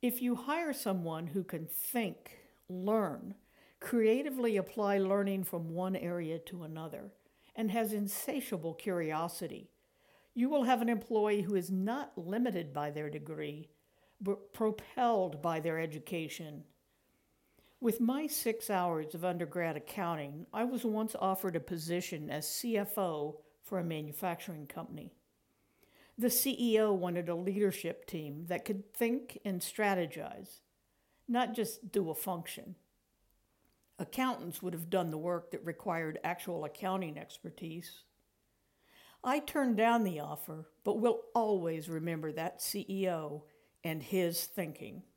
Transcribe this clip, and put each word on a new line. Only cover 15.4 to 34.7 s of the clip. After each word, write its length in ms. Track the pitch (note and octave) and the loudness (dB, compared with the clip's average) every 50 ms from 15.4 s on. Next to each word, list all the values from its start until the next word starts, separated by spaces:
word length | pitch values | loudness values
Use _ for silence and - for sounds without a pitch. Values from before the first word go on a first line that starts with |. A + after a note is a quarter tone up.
| D3 | 0
by 160 | E3+ E3 D#3+ | 0 0 2
their 180 | D3+ E3 D#3+ D#3+ | 0 0 0 0
education. 880 | D#3+ E3 D3+ D#3 D#3 - F#3 E3+ D#3+ D3+ - - E3+ D#3 D3+ C#3+ D#3 - _ _ _ _ _ _ _ _ _ _ _ _ _ _ _ _ _ _ _ _ _ _ | 0 -2 -4 -6 -8 -4 -4 -4 -4 -4 -6 -8 -10 -10 -10 -12 -14 -16 _ _ _ _ _ _ _ _ _ _ _ _ _ _ _ _ _ _ _ _ _ _
With 220 | - A#3 A3 A#3 | 2 2 4 4
my 240 | B3 A3+ B3+ C#4 D#4 | 4 2 4 2 0
six 460 | D4+ - - - A#3 A3 A3+ - - | 0 -2 0 0 0 0 0 0 0
hours 420 | G#3 F#3+ F3+ F3 E3+ D#3 D#3 D#3 D#3 | 0 2 2 2 2 0 -2 -4 -6
of 100 | F3 E3+ | -2 0
undergrad 540 | F#3 F3 F3 E3+ D#3 - F3+ E3+ E3 D#3 D3+ | 0 0 0 -2 -2 -2 0 0 0 -2 -4
accounting, 680 | D3+ - - - F#3+ E3+ E3+ D#3 D3 C#3 D3 D3+ E3+ - | -6 -8 -6 -4 -2 0 0 -2 -2 -6 -6 -10 -10 -8
I 120 | - G#3 A#3 | -2 0 0
was 200 | B3 C4 A#3+ - | 0 0 0 0
once 300 | A#3 G#3+ G#3+ A3 A3 - | 0 2 2 0 0 -2
offered 420 | - - F#3+ F#3+ F#3+ - F#3+ E3+ | 0 2 2 2 2 0 0 0
a 40 | E3+ | 0
position 720 | E3 - F#3+ E3+ D#3 E3 E3+ F3 F3 - - D#3 D3+ D3 | -2 -2 -6 -6 -2 0 0 0 0 -2 -6 -6 -4 -4
as 180 | B2+ D3+ D#3 - | -4 -4 -2 -2
C 280 | - - - A#3+ A3+ G#3+ | -4 -2 0 2 2 2
F 200 | G3+ G3+ - - | 2 0 0 0
O 460 | G3 F3+ D#3+ D3+ D3 D3+ D3+ - - - _ _ | 0 2 2 0 -2 -2 -4 -8 -14 -20 _ _
for 160 | _ - - F#3 | _ -4 -2 0
a 60 | E3+ | 0
manufacturing 840 | E3+ D#3+ D#3 D3+ D3+ D3 - - F#3 E3+ E3 - - F3 D#3 D3 | 0 -2 -2 -4 -4 -6 -4 -2 -2 -2 -2 -6 -10 -8 -10 -10
company. 480 | C#3+ - - - - - D#3 - E3+ - _ _ _ _ _ _ _ _ _ _ _ _ _ _ _ _ - - - _ - | -10 -10 -10 -10 -8 -10 -10 -12 -12 -16 _ _ _ _ _ _ _ _ _ _ _ _ _ _ _ _ -20 -20 -20 _ 2
The 140 | A3+ B3 | 2 4
C 240 | B3 - - C4+ C4 - | 4 4 4 2 2 2
E 200 | A#3+ A#3+ A3 G#3+ | 4 6 6 8
O 140 | A3 G#3+ G3+ | 8 8 6
wanted 360 | F#3+ F3 F3+ F3 F3 F3 E3 | 4 4 2 0 0 0 0
a 60 | F3 | -2
leadership 720 | E3+ F3+ F#3+ G3 G3+ G#3 G3 F#3 - - E3+ E3 - - - | 0 0 0 2 4 4 4 4 2 -4 -4 -6 -6 -10 -8
team 400 | - E3 D#3 D3 C#3+ D3 E3+ E3 | -6 -6 -6 -6 -8 -8 -4 -4
that 180 | F3+ - - | -4 -4 -2
could 260 | - G#3+ G3 G3 - | -2 -4 -4 -4 -8
think 480 | _ - A#3+ A#3 A#3+ C#4 - - - - - | _ 0 2 2 2 0 -2 -6 -14 -8 -4
and 160 | G#3 F#3+ F3+ | -4 -2 -2
strategize, 1000 | - - - - G#3+ G3+ G3 F#3 F3 D#3 - D#3+ D3+ - - - G3 - - - _ _ _ _ _ _ _ _ _ _ _ _ _ - | -4 -6 -2 0 2 4 4 2 2 0 -2 -8 -10 -10 -10 -12 -14 -16 -18 -20 _ _ _ _ _ _ _ _ _ _ _ _ _ 0
not 260 | A#3+ A#3+ B3+ A#3 A3+ | 2 2 2 2 0
just 380 | A#3 A3 - - - - F#3+ | -2 -2 -2 -4 -8 -12 0
do 180 | - G#3 F#3+ D#3+ | 2 2 2 2
a 60 | D#3+ | 0
function. 600 | - - G3+ F#3 E3+ E3+ - - - - - F#3 - _ _ _ _ _ _ _ _ _ _ _ _ _ _ _ _ _ _ _ _ _ _ _ - | -4 -2 -2 -2 -4 -4 -8 -10 -10 -10 -12 -14 -16 _ _ _ _ _ _ _ _ _ _ _ _ _ _ _ _ _ _ _ _ _ _ _ -10
Accountants 600 | E3 D#3 - - C4 C4 B3 - - F3 E3+ - | -10 -8 -2 0 2 2 0 -2 -4 -8 -8 -6
would 120 | - F#3 | -6 -4